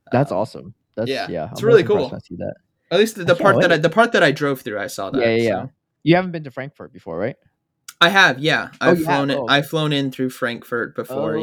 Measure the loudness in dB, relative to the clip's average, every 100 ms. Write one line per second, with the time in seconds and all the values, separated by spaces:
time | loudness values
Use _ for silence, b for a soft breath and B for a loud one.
0 | -4 -2 0 -2 -4 -8 -18 -20 _ -8
1 | -6 -4 -6 -8 -8 -2 4 6 6 0
2 | -2 -8 -14 -12 -12 -12 _ _ -2 2
3 | 2 0 2 4 4 4 4 2 2 2
4 | 2 4 2 2 -2 -4 -6 -8 -8 -8
5 | -6 0 0 2 0 -2 -6 _ _ _
6 | 2 2 2 -6 -12 -12 -14 -14 -20 -18
7 | -12 -6 -6 -8 _ _ _ _ -12 0
8 | 2 6 4 4 0 0 -2 -2 2 2
9 | 2 0 0 -2 0 0 0 -2 0 0
10 | -2 -4 -6 -4 -6 -6 -6 -6 -6 -8
11 | -8 -6 -4 -4